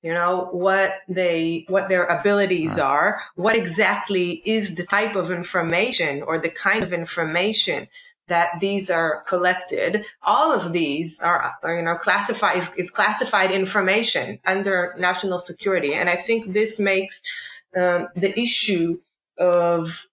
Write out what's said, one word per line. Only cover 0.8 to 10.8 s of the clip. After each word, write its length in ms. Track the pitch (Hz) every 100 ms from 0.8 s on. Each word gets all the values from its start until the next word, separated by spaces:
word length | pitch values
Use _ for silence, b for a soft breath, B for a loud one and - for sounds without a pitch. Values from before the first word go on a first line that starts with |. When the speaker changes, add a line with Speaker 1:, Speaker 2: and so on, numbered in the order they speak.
| 190 190 -
Speaker 1:
they, 580 | 180 180 165 165 165 175
what 200 | 190 190
their 160 | 185 175
abilities 680 | 165 202 202 190 180 160
Speaker 2:
Right. 140 | 156 139
Speaker 1:
are, 360 | 143 185 214 B -
what 200 | 196 226
exactly 760 | 180 165 196 208 - 190 180
is 440 | 165 - 220 196 165
the 100 | 175
type 300 | 202 220 202
of 160 | 165
information 920 | 175 175 185 165 170 240 240 160 139
or 160 | 156 160
the 100 | 165
kind 340 | - 202 214
of 100 | 180
information 920 | 175 165 - 160 165 196 214 - 147 - B B _ -
that 320 | 170 - 165
these 300 | 196 202 190
are 340 | 170 165 151 -
collected. 800 | 180 180 185 - - 165 208 208 B
All 320 | - 226 320
of 180 | 240 170
these 480 | 170